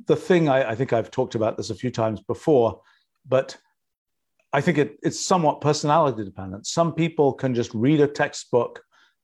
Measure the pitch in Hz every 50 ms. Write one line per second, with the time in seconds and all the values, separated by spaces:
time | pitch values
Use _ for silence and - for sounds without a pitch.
0 | - - 156 143 - - 190 175 165 143 131 131 135 110 113 104 135 117 123 113
1 | 107 - - - 127 - - 113 110 110 - - 101 - 107 - - 123 - 120
2 | 113 110 107 98 - - 113 - - 165 151 127 117 110 110 - _ _ _ _
3 | _ _ _ _ _ 123 127 131 135 135 - - _ _ _ _ _ _ _ _
4 | _ _ _ _ _ _ _ _ _ _ - 143 143 175 160 147 139 - - -
5 | - 160 - - - - 196 185 160 143 - - - 147 147 147 - 147 147 170
6 | 156 139 117 110 104 95 - - 95 95 92 104 - - - 170 170 165 - 160
7 | 165 160 160 - 147 135 127 - - 131 123 117 117 - - 107 113 139 160 147
8 | 147 143 147 - 147 139 - - - - - 120 - - - - - _ _ _
9 | _ _ _ _